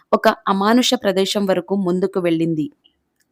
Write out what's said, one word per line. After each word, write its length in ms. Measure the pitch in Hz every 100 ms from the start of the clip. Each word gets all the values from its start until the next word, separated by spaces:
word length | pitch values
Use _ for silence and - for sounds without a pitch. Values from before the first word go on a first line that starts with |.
| -
ఒక 180 | 214 220 - -
అమానుష 460 | 196 208 240 240 247
ప్రదేశం 480 | 202 185 196 208 196
వరకు 280 | 180 175 202
ముందుకు 440 | 180 185 190 196
వెళ్ళింది. 460 | 175 165 165 156 143 _ _ _ _ _ -